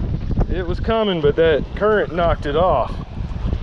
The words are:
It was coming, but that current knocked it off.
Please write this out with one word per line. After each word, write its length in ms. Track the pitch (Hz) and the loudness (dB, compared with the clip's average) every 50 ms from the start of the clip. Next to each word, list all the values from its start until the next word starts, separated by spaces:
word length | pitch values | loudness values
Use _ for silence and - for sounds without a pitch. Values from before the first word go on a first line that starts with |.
| - - - - - - - - - - | 0 -2 -4 -4 -4 -2 0 0 0 0
It 140 | 156 180 180 | -2 -2 -2
was 140 | 165 180 - | -2 -4 -2
coming, 420 | - 226 226 226 220 202 185 165 | 0 0 2 2 2 0 0 2
but 140 | 147 143 139 | 2 2 4
that 280 | 156 165 165 156 127 - - - | 4 4 4 4 2 0 -4 -2
current 360 | - 190 214 214 202 160 - | 0 2 2 2 2 0 0
knocked 360 | 151 180 170 165 147 - - | 0 0 2 2 0 0 -2
it 80 | 147 139 | -2 0
off. 360 | 156 180 185 156 127 107 - - - - - - - - - - - - - - - | 2 2 4 2 2 0 -2 -4 -8 -10 -8 -8 -8 -8 -6 -6 -6 -4 -4 -4 -4